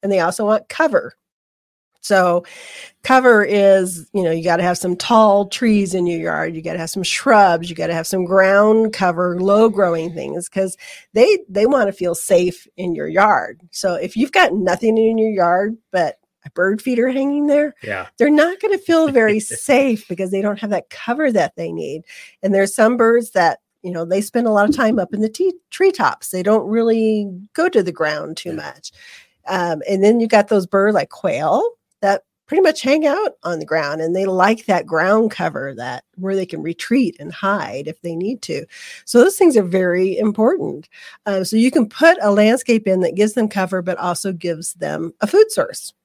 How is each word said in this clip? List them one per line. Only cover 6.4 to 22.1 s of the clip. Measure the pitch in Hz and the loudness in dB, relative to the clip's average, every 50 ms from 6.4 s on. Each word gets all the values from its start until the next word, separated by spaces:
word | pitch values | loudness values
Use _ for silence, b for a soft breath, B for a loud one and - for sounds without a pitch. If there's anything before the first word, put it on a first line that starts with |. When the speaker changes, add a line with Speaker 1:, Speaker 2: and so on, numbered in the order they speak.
| 160 165 170 | -4 -6 -8
Speaker 1:
You | 160 | -8
gotta | 160 165 160 170 | -8 -8 -8 -8
have | 165 165 | -8 -8
some | - 202 | -8 -8
shrubs. | 180 - - - - 262 233 208 202 185 170 165 170 175 | -6 -6 -6 -4 2 4 6 6 6 6 4 2 -2 -6
You | 165 | -8
gotta | 156 156 160 170 | -6 -6 -4 -4
have | 165 165 | -4 -6
some | - - 190 185 | -4 -4 -4 -2
ground | 170 185 196 190 190 196 202 208 214 220 226 226 220 | 2 4 4 4 6 4 4 4 4 4 4 2 0
cover, | 214 - 196 180 170 170 180 180 175 175 | -2 0 0 0 0 0 -2 -2 -2 -2
low | 185 196 202 214 220 226 | 0 2 4 4 4 2
growing | 202 196 196 175 170 165 160 175 165 | 4 2 0 0 0 -2 -4 -8 -8
things, | 165 - 139 147 170 175 - | -8 -10 -8 -8 -10 -10 -8
'cause | _ 196 190 190 - B B B B B B B | _ -4 -4 -4 -6 B B B B B B B
they, | _ 220 240 415 427 359 - - | _ 2 4 4 4 0 -2 -4
they | 185 202 214 | -2 0 2
wanna | 247 285 269 220 196 | 2 2 2 0 0
feel | 196 - 180 180 170 | -2 -4 -4 -4 -4
safe | - - - 196 175 180 180 180 - - _ _ | -6 -2 2 2 2 2 0 -4 -6 -20 _ _
in | - 185 180 165 | -8 -6 -6 -6
your | 151 147 156 | -6 -6 -4
yard. | 160 180 202 214 196 131 82 - - _ 180 170 | 2 2 4 4 2 0 -2 -6 -14 _ -20 _
So | - - - 190 175 | -14 -6 -6 -4 -4
if | 160 170 185 - | -4 -6 -8 -4
you've | 220 262 - | -4 -6 -2
got | - 392 359 247 170 | 2 2 2 2 0
nothing | 214 185 180 175 180 - 220 220 | -2 -2 -2 -2 0 0 0 2
in | 226 220 220 226 220 | 2 2 2 2 0
your | 220 220 | 0 -2
yard | 214 190 175 170 175 180 202 214 226 226 _ _ | 0 0 0 2 2 0 0 -2 -6 -10 _ _
but | - 185 170 143 - _ _ _ _ _ _ | -2 -2 -2 -2 -4 _ _ _ _ _ _
a | 147 | -14
bird | _ - 180 190 208 214 | _ -2 0 0 0 -2
feeder | - 262 247 233 233 254 | -2 -2 0 0 0 0
hanging | 254 269 269 277 285 294 294 294 | 0 -2 -2 -2 -2 -2 0 2
there, | 285 294 294 294 - _ | 2 2 0 -2 -6 _
Speaker 2:
Yeah. | - 107 - 95 - - _ | -10 -8 -8 -8 -10 -12 _
Speaker 1:
they're | _ - 294 | _ 2 4
not | 302 294 302 339 370 381 | 4 4 2 2 0 -4
gonna | - 427 403 370 | -2 -2 -2 -2
feel | - - 330 330 320 294 | 0 0 2 2 2 2
Speaker 2:
<laughs> | |
Speaker 1:
very | 277 247 220 214 208 214 | 2 2 2 4 2 0
safe | 214 - - - - - 262 254 277 269 226 208 - _ | -2 -6 -12 -12 -2 0 2 2 2 2 0 -2 -4 _
because | 180 170 190 185 | -8 -8 -6 -4
they | 196 196 | -4 -2
don't | 196 208 202 208 | -2 -2 -4 -4
have | 226 208 | -6 -4
that | 208 175 - _ | -4 -4 -6 _
cover | - - - - 240 285 311 277 | -18 -14 -6 -6 -4 -2 0 0
that | 226 202 165 - _ | 2 2 0 0 _
they | - 170 165 | -8 -10 -8
need. | 165 165 156 151 139 160 170 B | -8 -8 -8 -8 -10 -12 -14 B